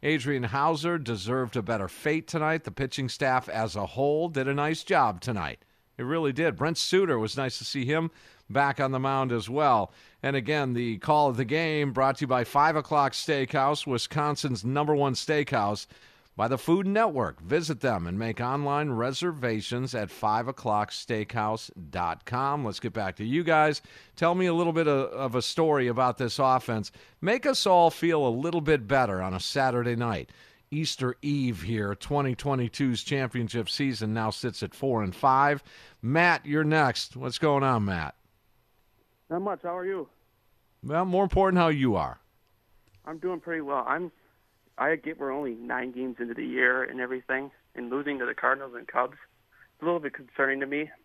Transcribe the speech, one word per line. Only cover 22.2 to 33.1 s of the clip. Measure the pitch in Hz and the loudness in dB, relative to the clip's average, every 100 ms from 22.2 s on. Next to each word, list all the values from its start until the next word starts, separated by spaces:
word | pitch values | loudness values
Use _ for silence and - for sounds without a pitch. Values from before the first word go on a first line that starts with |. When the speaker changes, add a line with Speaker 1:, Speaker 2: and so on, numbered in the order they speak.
| - | -6
Speaker 1:
com. | 123 139 147 | -2 -2 -2
Let's | 123 98 | -4 -4
get | 117 | -6
back | 107 98 90 | -4 -4 -4
to | |
you | 107 143 | -2 0
guys. | 165 156 151 151 - - - - | 4 4 4 2 -6 -20 -20 -2
Tell | 170 | 0
me | 180 | 2
a | 185 | 2
little | 170 170 | 2 2
bit | 160 156 | 2 4
of, | 139 135 | 2 0
of | 117 135 | -4 -2
a | 120 | -2
story | 113 - 160 147 123 | -2 2 4 4 2
about | 117 127 120 | 2 2 2
this | 123 - | -4 2
offense. | 135 127 - 110 104 - - _ | 4 4 2 -4 -4 -10 -20 _
Make | 170 247 302 | 0 0 2
us | 269 - | 2 6
all | 180 170 | 6 6
feel | 160 170 160 135 | 4 2 4 2
a | |
little | 117 156 170 | 0 0 -2
bit | 151 151 107 | 2 2 4
better | 135 123 95 | 2 4 0
on | 92 | -2
a | 92 | -4
Saturday | - 139 131 120 120 117 | -4 0 2 2 0 0
night. | 120 98 64 - - _ _ | 0 -2 -6 -16 -20 _ _
Easter | 147 156 - 131 123 | -4 -4 -2 -2 -2
Eve | 143 143 131 104 | -2 0 0 -2
here, | 87 113 101 | -2 -2 -2
twenty | 101 - 143 139 | -4 -2 0 0
twenty-two's | 123 143 135 120 - 139 117 | -2 -2 0 -2 0 0 0
championship | - | -2